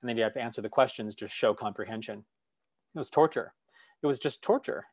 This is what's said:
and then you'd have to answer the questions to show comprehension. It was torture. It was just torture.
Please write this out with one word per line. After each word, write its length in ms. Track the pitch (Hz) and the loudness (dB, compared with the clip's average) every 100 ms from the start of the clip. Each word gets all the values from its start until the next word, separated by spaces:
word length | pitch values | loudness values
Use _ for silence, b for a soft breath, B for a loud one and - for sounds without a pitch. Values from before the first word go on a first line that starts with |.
and 80 | 123 | -4
then 80 | 117 | 0
you'd 60 | |
have 80 | 110 | 0
to 100 | 135 | 0
answer 200 | 113 110 | -6 -6
the 60 | 107 | -2
questions 460 | - 131 - 107 101 | 2 2 2 -8 -8
to 120 | 101 | -8
show 260 | - 113 | 0 2
comprehension. 720 | 104 107 98 101 113 110 101 - _ _ _ _ _ _ | 2 -4 -6 -8 -8 -10 -12 -16 _ _ _ _ _ _
It 40 | 160 | -10
was 120 | 135 | 0
torture. 420 | 151 156 123 - _ _ b b b | 4 4 4 -6 _ _ b b b
It 40 | 147 | 0
was 120 | 131 | 0
just 240 | 147 - | -2 -2
torture. 440 | - 277 - - - | 2 2 2 -6 -4